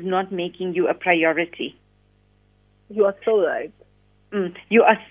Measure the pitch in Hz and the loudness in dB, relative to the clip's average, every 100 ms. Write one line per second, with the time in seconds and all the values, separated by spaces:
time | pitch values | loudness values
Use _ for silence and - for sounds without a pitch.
0 | 185 185 190 185 175 - 185 175 156 170 | -2 -4 -4 -6 -8 -8 -6 -2 -2 0
1 | 185 170 160 156 170 - 123 - _ _ | 0 2 2 0 -4 -8 -12 -14 _ _
2 | _ _ _ _ _ _ _ _ - 214 | _ _ _ _ _ _ _ _ -6 0
3 | 196 196 226 214 160 117 151 - _ _ | 0 0 0 2 2 -2 -8 -16 _ _
4 | _ _ - 202 180 - - 220 214 208 | _ _ -8 -6 -6 -8 0 4 4 2
5 | - | 2